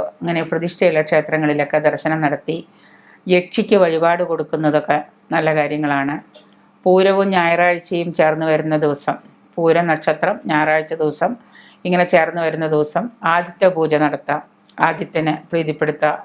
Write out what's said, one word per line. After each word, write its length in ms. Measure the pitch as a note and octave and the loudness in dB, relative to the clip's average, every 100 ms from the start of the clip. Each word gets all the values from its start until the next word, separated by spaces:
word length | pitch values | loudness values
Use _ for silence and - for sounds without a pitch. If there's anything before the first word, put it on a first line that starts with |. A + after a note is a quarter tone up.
| - - | 0 -6
അങ്ങനെ 200 | E3+ E3+ | -4 -4
പ്രതിഷ്ഠയുള്ള 580 | D#3+ D#3+ E3+ - F3+ D#3 | -4 -4 -6 0 2 2
ക്ഷേത്രങ്ങളിലൊക്കെ 760 | D#3 D#3 D#3 D#3 D3+ D3 C#3+ D3+ | 2 0 0 -2 0 0 0 0
ദർശനം 400 | D3+ D3 D#3+ D#3+ | 0 0 -2 -2
നടത്തി 360 | D3+ C#3+ - E3 - _ _ - _ - - | -2 -4 -6 -10 -12 _ _ -20 _ -12 0
യക്ഷിക്ക് 500 | F3+ F3+ - G#3 G3+ | 0 0 -4 2 2
വഴിപാട് 460 | F3 D#3+ E3+ F3 | 4 2 2 0
കൊടുക്കുന്നതൊക്കെ 760 | E3+ D#3+ D#3 D#3 D#3 D3+ D3 D3+ - _ - | -2 -4 -4 -2 0 0 0 -2 -4 _ -6
നല്ല 180 | D#3+ D#3 D#3 | -2 0 0
കാര്യങ്ങളാണ്. 600 | D3 D3+ D3 C#3 C#3 D#3+ - - - _ _ _ F#3 | 0 -2 -2 -2 -2 -6 -12 -20 -20 _ _ _ 2
പൂരവും 420 | F#3 F#3+ G3 G3 | 4 4 2 2
ഞായറാഴ്ചയും 800 | F#3 E3+ E3+ F3+ F3 - F3 E3+ | 2 2 2 2 0 -4 -4 -2
ചേർന്ന് 320 | D#3+ D#3 D#3+ D#3+ | 2 2 2 0
വരുന്ന 300 | D#3 D#3 D#3 | 0 0 0
ദിവസം, 380 | D3+ C#3+ - - - _ _ | 0 -2 -4 -6 -12 _ _
പൂര 260 | - E3 D#3+ | 0 2 2
നക്ഷത്രം 540 | E3+ D#3 E3 D3+ E3 G#3+ - | 2 0 -2 -2 -2 -2 -2
ഞായറാഴ്ച 480 | D3+ D#3 D#3 D#3 | 0 2 0 -2
ദിവസം 380 | E3 D#3 D3 F#3+ B3 _ - - _ F3+ | -4 -4 -2 -4 -4 _ -20 -20 _ -2
ഇങ്ങനെ 200 | F3+ F3 | 0 4
ചേർന്ന് 360 | F3 D#3+ E3+ | 2 2 -2
വരുന്ന 260 | D#3+ D#3+ D#3 | -4 -2 0
ദിവസം 360 | D3+ D3 E3+ A#3+ - E3 | 0 0 -4 -6 -4 0
ആദിത്യ 420 | E3+ F3+ - F#3+ | 0 -2 0 2
പൂജ 260 | E3+ D#3 D3+ | 2 0 2
നടത്താം, 460 | D3+ C#3+ - D3 - _ _ - | 0 -2 -6 -6 -8 _ _ -2
ആദിത്യനെ 560 | D#3+ D#3+ G#3 E3 D#3 D3+ - | 0 0 -6 -4 -2 -4 -4
പ്രീതിപ്പെടുത്തുക, 680 | E3+ D#3 D3+ D3+ D3 D3+ - | -4 -4 -2 -4 0 -2 -2